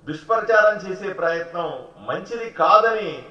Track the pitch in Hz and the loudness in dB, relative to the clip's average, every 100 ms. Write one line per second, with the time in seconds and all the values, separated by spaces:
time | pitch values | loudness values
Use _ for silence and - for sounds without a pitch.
0 | - 156 - 220 220 214 208 208 185 185 | -10 -12 -2 -2 2 4 4 2 -6 -8
1 | 196 175 165 170 170 170 165 139 123 - | -8 -4 -2 -2 -6 -6 -6 -6 -14 -16
2 | 110 147 196 233 226 - 160 214 226 220 | -8 -8 -6 -10 -10 0 6 6 6 -2
3 | 190 143 - | -6 -10 -16